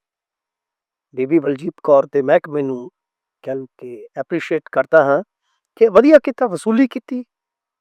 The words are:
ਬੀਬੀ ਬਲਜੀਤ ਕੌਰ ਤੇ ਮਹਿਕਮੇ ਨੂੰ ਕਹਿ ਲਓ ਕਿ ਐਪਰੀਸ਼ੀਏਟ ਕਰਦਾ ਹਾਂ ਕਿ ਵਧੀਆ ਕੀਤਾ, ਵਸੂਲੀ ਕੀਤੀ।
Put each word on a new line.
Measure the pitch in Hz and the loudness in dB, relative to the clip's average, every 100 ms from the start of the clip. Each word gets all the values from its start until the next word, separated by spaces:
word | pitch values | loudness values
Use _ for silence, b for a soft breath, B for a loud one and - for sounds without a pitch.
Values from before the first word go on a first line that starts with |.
| _ _ _ _ _ _ _ _ _ _ _ | _ _ _ _ _ _ _ _ _ _ _
ਬੀਬੀ | 127 131 160 | -8 -2 0
ਬਲਜੀਤ | 143 135 170 - | 0 -4 -8 -8
ਕੌਰ | - 139 135 | 2 2 2
ਤੇ | 143 | -2
ਮਹਿਕਮੇ | 135 170 165 147 | 0 0 -2 -6
ਨੂੰ | 139 127 123 - _ _ _ _ | -6 -8 -12 -20 _ _ _ _
ਕਹਿ | 127 | -12
ਲਓ | 135 131 _ | -10 -12 _
ਕਿ | 123 117 110 - | -20 -18 -16 -14
ਐਪਰੀਸ਼ੀਏਟ | 135 170 - 160 - | -8 -8 -6 -8 -6
ਕਰਦਾ | 135 139 160 | -6 2 2
ਹਾਂ | 139 143 208 _ _ _ _ - | 4 0 -4 _ _ _ _ 0
ਕਿ | 226 | 2
ਵਧੀਆ | 190 277 311 | 4 6 6
ਕੀਤਾ, | - - 247 | 4 -4 -6
ਵਸੂਲੀ | 170 220 226 269 | -4 -2 0 0
ਕੀਤੀ। | 254 - 247 247 _ _ _ _ _ | -2 -10 -12 -12 _ _ _ _ _